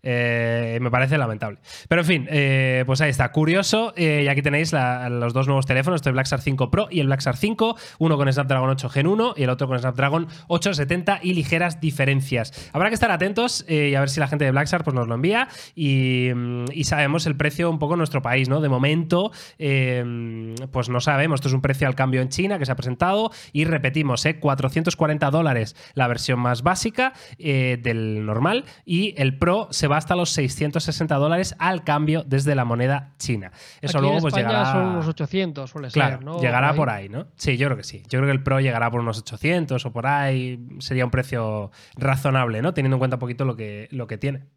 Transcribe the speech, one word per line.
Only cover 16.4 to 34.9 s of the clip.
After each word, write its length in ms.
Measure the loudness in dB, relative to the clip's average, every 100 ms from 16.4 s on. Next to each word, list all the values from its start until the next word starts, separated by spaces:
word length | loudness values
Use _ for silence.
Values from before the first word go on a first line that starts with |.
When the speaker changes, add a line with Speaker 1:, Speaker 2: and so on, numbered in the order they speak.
| -4 -4 -6
Speaker 1:
y 120 | -4
sabemos 420 | -2 0 2 0 -2
el 100 | 0
precio 340 | -2 0 -2
un 80 | 0
poco 160 | -2
en 40 | 0
nuestro 220 | 0 -2
país, 280 | 0 0 2
¿no? 120 | 2
De 80 | 2
momento, 640 | 2 2 0 2 0 0 -6 -20 _
eh, 160 | -2 0 0 0 -4 -6 -8 -8 -10 -10 -6
pues 180 | -4 0
no 120 | 0
sabemos. 380 | 2 2 2 0
Esto 100 | 0
es 60 |
un 60 | 0
precio 260 | 0 0 0
al 80 |
cambio 280 | 0 0 0
en 80 | -2
China 280 | -2 -2 -2
que 60 |
se 80 | -2
ha 40 | -4
presentado 540 | -4 -2 0 0 -2 -6 -6
y 120 | -2
repetimos, 600 | 0 0 0 0 0 0
¿eh? 140 | -2 0
Cuatrocientos 580 | 0 0 0 0 0 0
cuarenta 340 | 0 2 2
dólares 460 | 2 2 0 -2 -8 -10
la 140 | 0 2
versión 300 | 2 0 0
más 240 | 0 0
básica, 500 | 0 0 -2 0 -2 -4 -20 -8
eh, 400 | -2 0 0 0
del 420 | -2 -2 -2 -2
normal 400 | -2 0 2 0 -4 -18 -4
y 280 | -2 -2 0
el 180 | 0 2
Pro 320 | 2 2 -2
se 160 | -2 0
va 120 | 0
hasta 180 | 2 0
los 140 | 2
seiscientos 540 | 0 -2 0 -2 -2
sesenta 320 | -4 -2 0 2
dólares 380 | 2 2 0 -2
al 260 | -2 -2
cambio 400 | 0 0 2 0 0
desde 280 | 0 2
la 100 | 2
moneda 500 | 2 0 0 0 -4 _
china. 340 | -4 -4 -6 -18 -20 -10
Eso 160 | -2 2
Speaker 2:
Aquí 40 |
Speaker 1:
luego, 140 | 2 4
Speaker 2:
en 60 |
Speaker 1:
pues, 120 | 2
Speaker 2:
España 140 | 2 2
Speaker 1:
llegará 240 | 2 2
Speaker 2:
son 140 | 2
unos 220 | 0